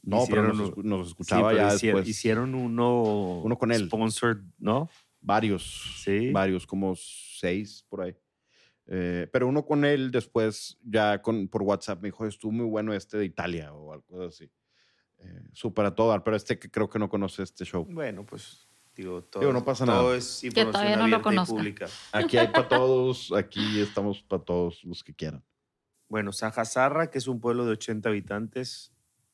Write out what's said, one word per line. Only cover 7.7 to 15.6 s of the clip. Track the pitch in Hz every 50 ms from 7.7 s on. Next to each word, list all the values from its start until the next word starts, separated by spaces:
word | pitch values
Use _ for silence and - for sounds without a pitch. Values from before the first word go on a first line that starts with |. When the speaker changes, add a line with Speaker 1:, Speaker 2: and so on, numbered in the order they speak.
| - - _ _
Speaker 1:
por | - 98
ahí. | 92 90 87 _ _ _ _ _ _ _ _ _ _ _ _ _ _
Eh, | - 90 92 90 87 90 87 85 -
pero | - 127 127
uno | 127 135 147 143
con | - 151 147 147
él | 143 147 135 131 131
después | 123 123 104 - _ 117 110 110 104 - - - - _
ya | _ 120 104 110 107 104 104 98
con, | - 117 117 110 95 95
por | - 107
WhatsApp | 98 98 101 95 - - 101 85
me | 98 101
dijo, | 90 - 110
"Estuvo | 107 101 _ - 110
muy | 110 117 120
bueno | 113 110 107 104 110 107
este | 98 - _ - 107
de | 101
Italia", | 92 80 - 85 87 87 82 78 73 73
o | 76 76 76
algo | 76 73 _ _ 87 92 90
así. | 87 80 - 80 - _ _ _ _ _ _ _ _ _ _ _ _ _ _
Eh, | 92 92 90 87 - -
súper | - -